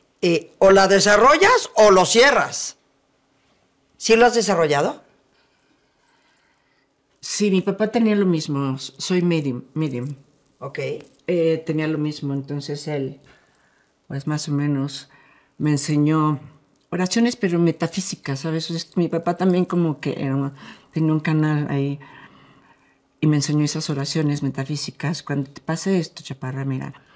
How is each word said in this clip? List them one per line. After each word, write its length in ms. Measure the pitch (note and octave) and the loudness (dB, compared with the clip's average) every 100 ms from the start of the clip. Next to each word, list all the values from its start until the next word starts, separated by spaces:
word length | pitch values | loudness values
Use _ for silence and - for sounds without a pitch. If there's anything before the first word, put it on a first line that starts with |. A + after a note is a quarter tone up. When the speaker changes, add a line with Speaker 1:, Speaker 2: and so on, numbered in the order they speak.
| _ _ | _ _
Speaker 1:
eh, 280 | F3+ E3 - _ | 0 0 -2 _
o 140 | G3 | 6
la 160 | G3 F#3+ | 8 6
desarrollas 840 | G3 G3+ G#3 B3 D4+ G4 B4 - - | 4 6 6 6 6 6 4 2 6
o 160 | G#3+ | 6
lo 160 | F#3+ F3 | 8 6
cierras. 720 | A3+ C4+ A#3 B2 - - - _ _ _ _ _ _ _ _ _ _ _ _ | 6 6 4 0 -6 -10 -12 _ _ _ _ _ _ _ _ _ _ _ _
¿Sí 180 | - A3+ | 2 4
lo 100 | A#3+ | 6
has 80 | |
desarrollado? 720 | A#3 G3 F3+ D#3 C#3+ F3 D4 _ _ _ _ _ _ _ _ _ _ _ _ _ _ _ _ _ _ _ _ _ _ | 4 0 0 2 2 0 -4 _ _ _ _ _ _ _ _ _ _ _ _ _ _ _ _ _ _ _ _ _ _
Speaker 2:
Sí, 300 | - - G3+ | -8 -2 2
mi 100 | F#3+ | 2
papá 260 | F#3+ F#3+ G#3+ | 0 -2 -2
tenía 240 | A#3 A3 G#3 | 2 2 2
lo 100 | F#3+ | 2
mismo. 520 | D#3+ D3+ C#3 C#3 C3 | 0 -2 -4 -2 -4
Soy 420 | - - - F#3 | -10 -12 -2 0
medium, 400 | F3 E3 C#3+ B2 - D#3 | 2 0 -2 -6 -8 -6
medium. 400 | D#3 B2 C3 C#3+ _ _ _ _ | -4 -4 -8 -12 _ _ _ _
Speaker 1:
Ok. 220 | C#3 - C3 D#3 - _ - | -14 -8 -8 -8 -12 _ -4
Speaker 2:
Eh, 360 | F3+ E3 D#3+ | 0 2 0
tenía 240 | D#3+ D#3 D#3 | -2 -4 -2
lo 120 | D#3 | -2
mismo, 340 | D3+ D3 C#3+ | -4 -6 -6
entonces 540 | C#3 C#3 C#3+ C#3 D3 - | -6 -6 -8 -8 -10 -6
él, 320 | D3 C3 - _ _ _ _ _ _ _ _ _ | -6 -6 -10 _ _ _ _ _ _ _ _ _
pues, 180 | C#3 C#3+ | -10 -6
más 240 | D3+ - | -6 -4
o 20 | |
menos 580 | C#3+ D3 C#3+ C#3 - - _ _ _ _ _ | -2 -2 -2 -4 -8 -18 _ _ _ _ _
me 100 | D3+ | -2
enseñó 680 | D3 - D3+ D3 D#3+ D3+ C#3 - _ _ _ _ | 0 0 0 2 2 0 -2 -8 _ _ _ _
oraciones, 440 | F3 F#3 A#3 A#3 A#3+ | -4 -2 0 0 0
pero 240 | F#3+ E3+ | -2 2
metafísicas, 840 | E3+ D#3+ E3 - - - - C3+ | 0 0 -4 -6 -8 -10 -8 -8
¿sabes? 280 | E3 D#3+ D#3+ | -4 -6 -6
Es 160 | E3 - | -10 -6
que 120 | - | -4
mi 80 | E3+ | -2
papá 260 | E3 E3+ F3 | -2 -4 -2
también 300 | F#3+ F3+ F3 | 0 0 0
como 340 | F3 E3 C#3+ | 0 0 -2
que 140 | D3 - | -6 -6
era 100 | C#3 C3+ | -4 -4
un, 180 | C#3 C#3 - - _ | -4 -10 -20 -20 _
tenía 180 | - D#3+ | -4 0
un 80 | D#3 | 0
canal 480 | D#3 D#3 D#3 D3+ D3 | 0 0 0 -2 -2
ahí 300 | C#3+ C#3 C#3+ - - - - - _ _ _ _ _ _ _ | -2 -4 -6 -12 -20 -20 -20 -20 _ _ _ _ _ _ _
y 80 | D#3 | 0
me 80 | D3+ | 0
enseñó 280 | C#3+ D3+ D3 | 0 0 -2
esas 240 | D#3 D#3+ | -4 -6
oraciones 540 | C#3+ C#3+ D#3+ D3+ C#3+ | -6 -4 -2 -2 -2
metafísicas. 800 | C#3 C3+ C3+ D3 - - C#3+ C#3+ | -4 -6 -6 -6 -8 -8 -6 -6
"Cuando 280 | - C#3+ C#3 | -6 -6 -6
te 80 | - | -12
pase 380 | - E3 F#3+ F#3+ | -8 -6 -2 -2
esto, 240 | D#3 - | -2 -10
chaparra, 400 | - C3+ C3 C3+ | -16 -12 -10 -8
mira, 300 | C3+ C3 C#3 - _ | -6 -6 -8 -14 _